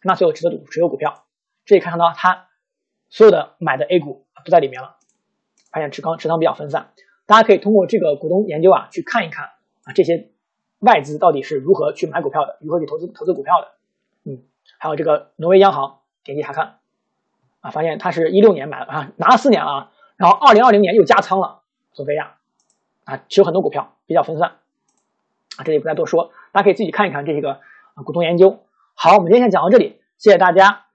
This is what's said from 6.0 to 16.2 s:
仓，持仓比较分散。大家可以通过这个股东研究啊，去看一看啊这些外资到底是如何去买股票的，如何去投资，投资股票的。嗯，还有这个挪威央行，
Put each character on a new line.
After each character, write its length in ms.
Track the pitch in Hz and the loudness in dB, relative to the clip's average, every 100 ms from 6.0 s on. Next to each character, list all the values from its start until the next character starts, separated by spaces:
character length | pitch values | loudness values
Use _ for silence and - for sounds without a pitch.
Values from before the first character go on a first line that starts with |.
仓， 160 | 151 147 | -8 -8
持 120 | 156 | -4
仓 100 | 165 | -2
比 60 | 160 | -2
较 80 | |
分 160 | - 151 | -4 -8
散。 220 | 135 - _ _ _ _ | -10 -10 _ _ _ _
大 100 | 214 | 4
家 100 | 220 | 4
可 80 | |
以 40 | 196 | 2
通 160 | 202 | 2
过 120 | 214 180 | 0 2
这 140 | 226 | 0
个 160 | 165 147 | -2 -4
股 140 | 156 | -2
东 160 | 180 214 | -4 -4
研 140 | 156 | 0
究 100 | 175 | 2
啊， 160 | 185 - | 2 -2
去 80 | - | -14
看 260 | 160 233 170 | -8 -6 -6
一 20 | |
看 180 | 151 143 _ _ _ | -12 -18 _ _ _
啊 80 | _ | _
这 120 | 135 151 | -2 0
些 240 | 170 - _ _ _ _ _ | -2 -6 _ _ _ _ _
外 220 | 202 208 | 0 0
资 160 | 139 151 | 0 -2
到 160 | 180 | 0
底 80 | 147 | 0
是 160 | 131 151 | -6 -8
如 160 | 135 | -2
何 180 | 190 151 | -2 -2
去 160 | - 170 | -6 -8
买 140 | - | -6
股 80 | 143 | -6
票 160 | 151 143 | -6 -6
的， 120 | - | -10
如 100 | 151 | -8
何 80 | 170 | -6
去 60 | 156 | -6
投 120 | 156 | -10
资， 100 | 175 | -12
投 180 | - - | -12 -8
资 80 | |
股 100 | 180 | -6
票 160 | - - | -2 -2
的。 140 | - _ _ _ _ _ | -2 _ _ _ _ _
嗯， 180 | - 131 _ _ _ _ | -18 -18 _ _ _ _
还 100 | 156 | -10
有 80 | 151 | -6
这 80 | |
个 280 | 160 147 - _ | -2 -2 -4 _
挪 140 | 156 | 2
威 100 | 190 | 4
央 140 | 196 | 4
行， 260 | 190 139 _ _ _ | 2 -8 _ _ _